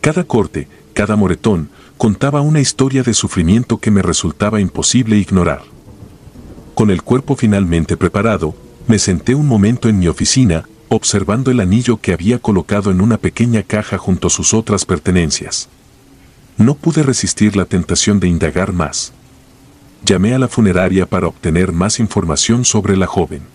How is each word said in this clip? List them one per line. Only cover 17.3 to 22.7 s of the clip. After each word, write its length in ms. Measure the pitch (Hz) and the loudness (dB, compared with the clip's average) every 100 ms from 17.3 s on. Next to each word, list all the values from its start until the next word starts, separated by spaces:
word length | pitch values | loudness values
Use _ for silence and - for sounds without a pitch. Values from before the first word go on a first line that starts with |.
| - 104 101 | 0 2 2
la 100 | 87 | -2
tentación 540 | 92 80 85 - 104 | -2 -2 -2 2 2
de 80 | 90 | 2
indagar 460 | 82 78 78 95 | 0 0 -2 -2
más. 380 | 90 73 - - - _ - _ - - - - - - | -2 -4 -6 -12 -16 _ -20 _ -20 -20 -20 -20 -8 -2
Llamé 280 | 92 101 | 2 2
a 60 | 131 | 0
la 80 | 123 | 0
funeraria 580 | - 104 90 92 92 90 | 2 2 2 2 0 0
para 220 | 92 85 | -2 -2
obtener 460 | - 87 80 92 | -4 -2 0 0
más 260 | 85 98 - | 0 -2 -2
información 640 | 110 104 85 76 - 117 | -2 -2 -2 -2 0 0
sobre 320 | 123 | 0